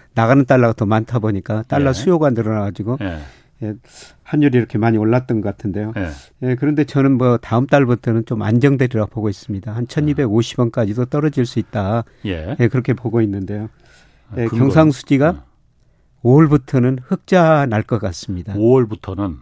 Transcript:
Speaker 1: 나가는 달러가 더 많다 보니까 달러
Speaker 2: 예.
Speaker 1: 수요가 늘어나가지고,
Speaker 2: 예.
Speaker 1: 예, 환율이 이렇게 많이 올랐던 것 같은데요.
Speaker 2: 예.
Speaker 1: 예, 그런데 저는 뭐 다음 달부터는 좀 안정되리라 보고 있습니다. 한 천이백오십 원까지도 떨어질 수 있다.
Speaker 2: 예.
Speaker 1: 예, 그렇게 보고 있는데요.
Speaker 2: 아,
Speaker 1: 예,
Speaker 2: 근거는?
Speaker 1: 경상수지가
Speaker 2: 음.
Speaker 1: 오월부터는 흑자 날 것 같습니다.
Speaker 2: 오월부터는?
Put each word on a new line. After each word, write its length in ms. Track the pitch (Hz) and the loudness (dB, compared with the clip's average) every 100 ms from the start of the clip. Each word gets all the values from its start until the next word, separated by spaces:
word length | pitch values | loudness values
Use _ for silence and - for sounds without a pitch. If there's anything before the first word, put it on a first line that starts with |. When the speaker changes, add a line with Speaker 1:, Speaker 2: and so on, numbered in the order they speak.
| _ | _
Speaker 1:
나가는 300 | - 113 139 | 0 4 4
달러가 280 | 127 131 117 | 4 4 4
더 120 | 107 | 0
많다 360 | 104 110 113 120 | 0 0 0 -4
보니까 420 | 107 98 - 110 113 | -2 -4 -4 -6 -4
달러 220 | 143 139 | -2 0
Speaker 2:
예. 20 | |
Speaker 1:
수요가 380 | 127 151 170 147 | 0 0 2 2
늘어나가지고, 680 | 117 107 110 101 90 104 120 | 0 -2 -2 -4 -6 -8 -6
Speaker 2:
예. 180 | 98 80 73 - _ _ | -6 -8 -12 -20 _ _
Speaker 1:
예, 120 | 107 101 _ - - _ | -10 -10 _ -20 -20 _
환율이 340 | - 151 143 123 | -4 0 2 2
이렇게 220 | 110 107 | 0 0
많이 180 | 117 110 | 0 2
올랐던 460 | 110 123 127 113 | 2 0 0 -4
것 80 | 101 | -4
같은데요. 420 | - 104 95 107 113 | -6 -8 -6 -6 -8
Speaker 2:
예. 100 | 87 73 - _ | -8 -10 -20 _
Speaker 1:
예, 120 | 127 | -4
그런데 300 | 123 143 151 | -2 0 0
저는 340 | 139 139 135 127 | 0 2 2 2
뭐 180 | 127 117 | 2 0
다음 300 | - 113 135 | 0 -2 2
달부터는 580 | 143 123 120 120 113 | 2 2 0 0 -2
좀 160 | 113 113 | -2 -4
안정되리라 640 | 101 117 143 135 127 113 | 0 2 2 2 0 -2
보고 240 | 101 113 104 | -4 -4 -6
있습니다. 420 | 95 - 98 107 | -6 -10 -10 -8
한 160 | 110 120 | -8 -6
천이백오십 720 | 156 151 143 123 110 117 - | -4 -2 0 0 0 0 -2
원까지도 460 | 117 123 104 110 123 | -2 0 -2 -2 -2
떨어질 380 | 147 151 139 | -2 -2 0
수 140 | 120 117 | -2 -4
있다. 460 | 98 107 98 113 - _ | -6 -4 -2 -2 -4 _
Speaker 2:
예. 320 | 107 85 82 - | -8 -6 -6 0
Speaker 1:
예, 100 | 117 | 0
그렇게 260 | 131 120 | 0 -2
보고 260 | - 113 113 | -4 -2 -2
있는데요. 480 | 107 98 95 104 113 - _ _ _ _ _ | 0 -2 -6 -8 -10 -14 _ _ _ _ _
Speaker 2:
아, 60 | 117 | -6
Speaker 1:
예, 60 | 113 | -4
Speaker 2:
근거는? 180 | 113 | 0
Speaker 1:
경상수지가 640 | 135 160 156 131 - 139 151 | 2 4 4 0 0 2 2
Speaker 2:
음. 80 | - - _ _ _ _ _ _ _ | -2 -10 _ _ _ _ _ _ _
Speaker 1:
오월부터는 760 | 120 143 156 147 - 131 123 131 | 4 6 6 4 0 0 0 -2
흑자 640 | - 185 - 185 160 156 135 | -4 -8 0 2 4 4 2
날 140 | 107 | 0
것 160 | - 113 | 0 -2
같습니다. 540 | 101 85 - 90 87 101 | -4 -6 -8 -8 -6 0
Speaker 2:
오월부터는? 800 | 113 131 113 104 - 92 101 73 | 4 4 2 -4 -10 -6 -6 -8